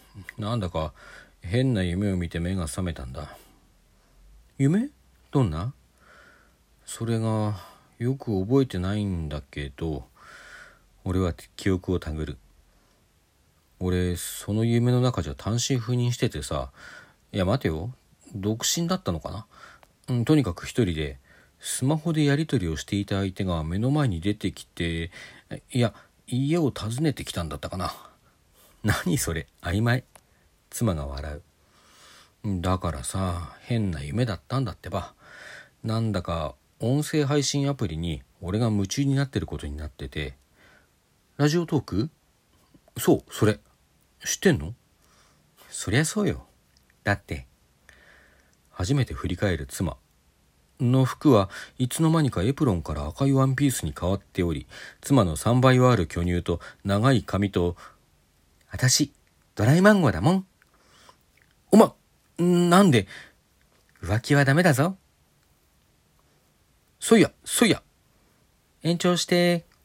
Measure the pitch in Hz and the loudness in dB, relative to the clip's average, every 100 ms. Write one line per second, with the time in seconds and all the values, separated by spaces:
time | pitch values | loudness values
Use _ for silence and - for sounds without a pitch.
0 | - 104 - - 104 120 90 82 80 - | -20 -20 -16 -8 -4 -4 -4 -4 -6 -8
1 | - - - _ 85 117 131 110 90 90 | -20 -20 -20 _ -4 0 2 2 0 0
2 | 104 92 85 85 87 95 80 - 90 73 | 0 -2 -2 -4 -4 -4 -4 -4 -6 -6
3 | 64 69 76 - - _ _ _ _ _ | -10 -12 -14 -16 -20 _ _ _ _ _
4 | _ _ - - _ - 139 190 277 _ | _ _ -20 -20 _ 0 2 2 0 _
5 | _ _ _ 143 104 78 113 - _ _ | _ _ _ 0 0 0 -6 -10 _ _
6 | _ - - _ _ _ _ _ - - | _ -20 -20 _ _ _ _ _ -18 -10
7 | 117 113 113 110 104 98 - - _ - | -4 -2 0 0 -2 -4 -10 -20 _ -6
8 | 120 135 - 98 95 139 131 92 92 104 | -4 -4 -2 -2 2 2 2 -2 -2 -2
9 | 101 87 78 73 - 73 71 - 82 71 | -2 -4 -4 -8 -10 -10 -10 -8 -6 -6
10 | - _ - - - - - - _ _ | -10 _ -20 -20 -20 -20 -20 -20 _ _
11 | 95 92 90 - - - 101 92 - 90 | -4 0 0 -2 -12 -4 0 0 0 -4
12 | - 78 73 69 _ _ _ _ _ _ | -2 -6 -8 -10 _ _ _ _ _ _
13 | _ _ _ _ _ _ _ - 92 90 | _ _ _ _ _ _ _ -6 -2 0
14 | 90 87 - - - 107 117 117 123 123 | 0 -2 -8 -10 -4 0 2 2 4 4
15 | 123 95 76 67 95 117 - 131 113 123 | 2 0 -4 -6 -4 -2 0 -2 -2 -2
16 | 120 120 117 73 - 73 64 - - - | 0 0 -2 -4 -6 -6 -6 -12 -20 -20
17 | - _ _ 101 92 131 90 78 107 127 | -20 _ _ -2 0 0 0 -4 -6 -12
18 | _ _ - 104 101 110 - 170 170 185 | _ _ -16 -6 -4 -2 -2 -2 -2 -4
19 | - 80 - 90 - - - - _ _ | -4 -6 -8 -12 -14 -20 -20 -20 _ _
20 | - 123 117 151 104 85 - - 98 78 | -4 -2 4 4 2 -4 -6 -2 0 0
21 | 73 69 _ - _ _ - - 131 156 | -6 -10 _ -20 _ _ -10 -4 -2 -2
22 | 170 156 143 143 160 131 87 78 - 101 | -2 0 2 2 0 -2 -2 -6 -4 -4
23 | 101 98 98 - 95 82 78 98 123 151 | -2 -2 -4 -4 -4 -4 -4 -2 0 0
24 | 135 85 95 104 95 - - - 85 82 | 0 -2 -2 -2 -4 -8 -14 -6 -4 -4
25 | 82 - - - - - - 123 117 - | -8 -12 -20 -20 -18 -18 -6 -2 -2 -2
26 | - _ - 123 139 170 143 - 104 123 | -20 _ -6 -4 0 0 0 -2 -6 -2
27 | 160 - - - 80 76 95 95 85 - | -2 -2 -8 -8 -8 -8 -8 -6 -8 -8
28 | - _ _ _ _ _ _ _ 110 - | -18 _ _ _ _ _ _ _ -4 -2
29 | 180 151 - 78 - _ 87 95 117 127 | -2 -2 -2 -6 -8 _ -6 -2 0 -2
30 | - - _ _ _ _ _ - 113 80 | -4 -20 _ _ _ _ _ -4 -2 -2
31 | 71 69 73 73 - _ _ _ _ - | -6 -8 -10 -12 -16 _ _ _ _ -20
32 | - - - _ 107 92 90 92 87 78 | -20 -20 -20 _ -6 -2 -2 -2 -2 -6
33 | - 98 92 85 82 - - 120 98 78 | -6 -4 -4 -4 -8 -12 -4 -2 -2 -4
34 | 71 87 123 87 - 131 123 - 90 92 | -4 -4 -2 -4 -6 -4 -4 -6 -8 -8
35 | - - - - - - - _ 113 110 | -8 -16 -20 -20 -20 -20 -20 _ -4 -2
36 | 113 95 87 82 76 - _ - 113 143 | 0 -2 -4 -4 -6 -10 _ -6 -2 0
37 | 151 156 135 147 139 143 139 139 104 78 | 0 0 0 0 0 -2 -2 -2 -4 -4
38 | 85 71 - - 87 104 117 104 95 - | -4 -6 -10 -12 -4 0 0 0 -2 0
39 | 139 135 135 104 78 76 73 73 76 - | 0 0 0 -4 -6 -8 -8 -10 -12 -12
40 | 69 78 69 - _ _ _ _ _ _ | -10 -8 -10 -12 _ _ _ _ _ _
41 | _ _ _ - 143 170 165 143 - 101 | _ _ _ 0 0 2 0 -2 -2 -4
42 | 143 _ _ _ _ _ _ _ _ - | -4 _ _ _ _ _ _ _ _ -4
43 | - - - - 107 104 _ _ _ _ | 2 2 0 0 0 0 _ _ _ _
44 | _ _ - - 196 110 76 117 _ _ | _ _ -8 0 2 2 -2 -12 _ _
45 | _ _ _ _ _ _ - - - 120 | _ _ _ _ _ _ -18 -10 0 0
46 | 156 214 190 69 - _ _ _ _ _ | 2 0 -2 -2 -10 _ _ _ _ _
47 | - 101 - 73 65 _ _ _ _ - | -2 -2 -4 -10 -12 _ _ _ _ -20
48 | - - _ _ _ _ _ - 92 139 | -20 -20 _ _ _ _ _ -6 -2 0
49 | - 65 - - 104 80 69 - 87 - | 0 -4 -6 -2 -2 -4 -6 -6 -6 -6
50 | _ _ _ _ _ _ _ - 123 131 | _ _ _ _ _ _ _ -4 2 4
51 | 131 - 156 110 95 - - - 127 - | 2 2 6 6 4 -4 -12 -4 -2 2
52 | 160 165 139 90 104 139 139 87 78 76 | 2 4 2 0 -2 0 0 0 -2 -6
53 | 73 - 139 135 135 131 139 127 156 - | -6 -2 2 4 2 2 0 0 -6 -4
54 | 90 98 - - 87 82 - - - - | -2 -2 -4 -2 -2 -2 -8 -16 -20 -10
55 | - 139 90 76 110 127 131 127 127 117 | 2 4 4 2 2 4 6 6 6 4
56 | 80 87 87 87 85 85 - - 98 101 | 0 -2 0 0 0 -4 -6 -8 -2 2
57 | 127 117 - 95 101 98 87 87 - _ | 4 2 0 -2 0 0 -2 -4 -12 _
58 | _ _ _ _ _ _ _ - 127 - | _ _ _ _ _ _ _ -2 2 2
59 | 143 _ _ _ _ - 107 165 202 208 | 0 _ _ _ _ 0 4 6 8 6
60 | 143 - 127 190 190 _ _ _ _ _ | 4 2 2 2 -2 _ _ _ _ _
61 | - _ _ _ _ _ - 208 196 - | -20 _ _ _ _ _ 4 8 8 4
62 | _ _ _ - 175 175 175 180 196 120 | _ _ _ -2 2 4 6 8 8 6
63 | 95 - - _ _ _ _ _ _ _ | 2 -8 -20 _ _ _ _ _ _ _
64 | 87 110 - 143 135 143 180 127 170 190 | -4 -2 2 4 4 4 4 4 2 -2
65 | _ _ _ _ _ _ _ _ _ _ | _ _ _ _ _ _ _ _ _ _
66 | _ _ _ _ _ _ _ _ _ - | _ _ _ _ _ _ _ _ _ -6
67 | - 226 - - - - 226 - - _ | 4 6 6 0 -4 2 2 2 -4 _
68 | _ _ _ _ _ _ _ _ 160 175 | _ _ _ _ _ _ _ _ -2 0
69 | 180 170 - 175 175 170 - _ | 0 0 0 2 2 0 -4 _